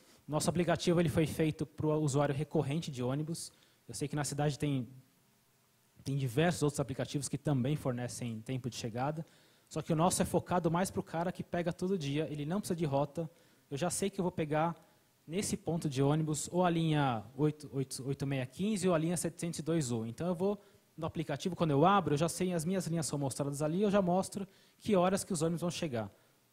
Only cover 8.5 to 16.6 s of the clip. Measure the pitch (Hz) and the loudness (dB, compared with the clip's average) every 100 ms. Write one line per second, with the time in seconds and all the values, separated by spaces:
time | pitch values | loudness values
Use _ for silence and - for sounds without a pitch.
8.5 | 131 120 - 120 117 139 156 - - _ | -6 -6 -6 -6 -4 -4 -4 -10 -16 _
9.5 | _ _ 156 - 156 180 - - 165 - | _ _ -6 -2 2 2 2 0 0 0
10.5 | 180 165 170 190 - - 160 180 - - | 0 2 0 0 -4 -6 -4 -4 -6 -6
11.5 | 175 170 165 185 196 139 147 156 147 147 | -4 -4 -4 -2 -2 -2 -2 -2 -4 -4
12.5 | 196 - 170 160 139 143 - 160 - _ | -4 -4 -2 0 0 0 -4 -8 -10 _
13.5 | _ - 139 175 - 196 - 175 165 156 | _ -10 -4 -2 -2 -2 -2 -2 -2 0
14.5 | 151 165 160 - _ _ _ - 175 208 | 2 0 -2 -14 _ _ _ -8 -4 -2
15.5 | - - 165 156 127 139 156 156 151 - | -4 -2 -2 0 2 2 2 0 -2 -2
16.5 | 175 | 2